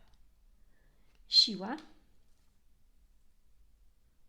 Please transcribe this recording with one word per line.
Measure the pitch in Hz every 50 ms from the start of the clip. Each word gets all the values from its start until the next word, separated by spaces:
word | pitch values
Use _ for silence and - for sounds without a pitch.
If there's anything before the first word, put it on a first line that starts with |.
| - - - - - - - - - - - - - - - - - - - - - - - - - -
Siła. | - - - - 214 175 185 208 262 320 - - - - - - - - - - - - - - - - - - - - - - - - - - - - - - - - - - - - - - - - - - - - - - - - -